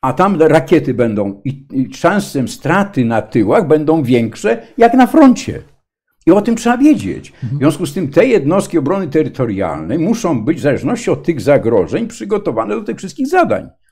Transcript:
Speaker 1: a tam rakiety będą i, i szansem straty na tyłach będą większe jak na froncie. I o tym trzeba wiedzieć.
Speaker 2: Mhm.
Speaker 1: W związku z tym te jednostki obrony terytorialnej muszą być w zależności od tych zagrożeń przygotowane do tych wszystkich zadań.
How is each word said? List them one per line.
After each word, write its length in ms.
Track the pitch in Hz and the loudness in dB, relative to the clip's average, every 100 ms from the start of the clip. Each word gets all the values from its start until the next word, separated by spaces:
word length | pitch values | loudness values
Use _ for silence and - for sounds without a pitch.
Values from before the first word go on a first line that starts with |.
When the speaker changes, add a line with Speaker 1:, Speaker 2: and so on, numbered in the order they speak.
Speaker 1:
a 120 | 131 | -4
tam 280 | 123 190 180 | 0 0 4
rakiety 520 | 156 156 - 165 135 | 4 4 4 0 2
będą 480 | 120 117 107 98 98 - | -2 0 0 -4 -6 -10
i, 220 | - - | -10 -8
i 200 | 131 120 | -6 -6
szansem 540 | - 165 202 - 143 117 | -2 0 0 -2 -6 -6
straty 580 | - 139 180 196 - 117 | -6 -2 0 0 -2 0
na 160 | 113 | 0
tyłach 460 | 104 - 101 175 165 | -2 0 2 2 2
będą 360 | 156 151 160 | 0 2 0
większe 580 | 127 127 113 - 208 233 - - | 2 0 0 -4 -4 -4 -6 2
jak 160 | 233 | 4
na 140 | 254 247 | 4 4
froncie. 540 | 311 277 - - 71 - _ _ _ _ _ - | 6 6 6 -2 -10 -14 _ _ _ _ _ 2
I 40 | |
o 100 | 190 | 2
tym 140 | 208 226 | 2 -2
trzeba 220 | 233 240 | 0 2
wiedzieć. 560 | 285 285 101 - - _ | 4 2 -2 -8 -12 _
Speaker 2:
Mhm. 120 | 117 139 | -8 0
Speaker 1:
W 20 | |
związku 280 | 135 160 165 | 0 0 -6
z 80 | |
tym 140 | 190 151 | -4 0
te 140 | 165 240 | 2 4
jednostki 500 | 220 139 185 - 170 | 2 2 0 0 -2
obrony 300 | 139 196 180 | 0 -4 -2
terytorialnej 920 | 156 139 - 120 95 90 73 80 143 | -2 -2 -2 -4 -2 -4 -4 -6 -4
muszą 460 | 165 226 185 135 107 | -2 -2 -2 -2 -4
być 120 | - | -2
w 40 | |
zależności 500 | 131 131 - 240 - | -2 -2 -2 -4 -4
od 120 | 151 | -4
tych 180 | - 156 | -2 -4
zagrożeń 680 | 101 139 113 113 85 143 233 | 2 2 2 0 0 -4 -6
przygotowane 680 | - 208 202 202 214 208 214 | -10 -6 -4 -4 -4 -4 -6
do 60 | |
tych 140 | 226 220 | -8 -10
wszystkich 300 | 190 - 269 | -12 -8 -2
zadań. 400 | 359 339 95 - _ _ | 0 0 -2 -6 _ _